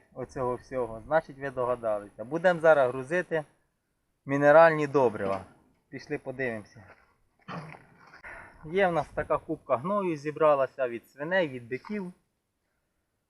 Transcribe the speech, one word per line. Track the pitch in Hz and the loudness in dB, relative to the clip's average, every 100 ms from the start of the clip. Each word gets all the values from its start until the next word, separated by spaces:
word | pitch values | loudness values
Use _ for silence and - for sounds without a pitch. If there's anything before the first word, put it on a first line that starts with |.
| _ | _
оцього | 135 123 143 123 | -14 -10 -4 -4
всього, | 120 - 131 117 110 110 | -4 -6 -6 -6 -8 -2
значить, | 156 - 135 | 0 0 -8
ви | 139 | -8
догадалися. | 127 123 123 113 104 101 - | -4 -2 -2 -2 -4 -6 -14
Будемо | 113 160 185 175 | -8 0 0 4
зараз | 160 147 127 | 6 6 4
грузити | 131 131 175 170 160 147 _ _ _ _ _ _ _ 139 | 0 -4 -4 -2 -4 -6 _ _ _ _ _ _ _ -4
мінеральні | 139 147 151 - 151 147 | 2 8 8 8 6 0
добрива. | 143 123 104 98 95 92 _ _ _ _ | 2 2 0 -4 -4 -8 _ _ _ _
Пішли | 139 - 147 | -16 -10 -10
подивимося. | 139 127 131 113 95 - 92 - _ _ _ _ - 165 156 - _ _ - - - - - - | -10 -6 -6 -6 -10 -20 -20 -20 _ _ _ _ -16 -14 -14 -18 _ _ -20 -20 -20 -20 -20 -20
Є | 151 180 185 | -6 0 0
в | |
нас | 165 139 | 0 -4
така | - 151 151 | -6 -4 -4
купка | - 151 - 120 | -4 -10 -4 -4
гною, | 165 208 185 156 | -2 -4 -2 -4
зібралася | 147 147 151 143 131 - 127 | -6 0 2 4 0 -2 -6
від | 117 - | -6 -12
свиней, | 135 151 190 160 | -12 -4 -2 -2
від | 127 117 | -6 -10
биків. | 131 - 208 180 - _ _ _ _ _ _ _ _ _ _ _ | -10 -8 -10 -10 -14 _ _ _ _ _ _ _ _ _ _ _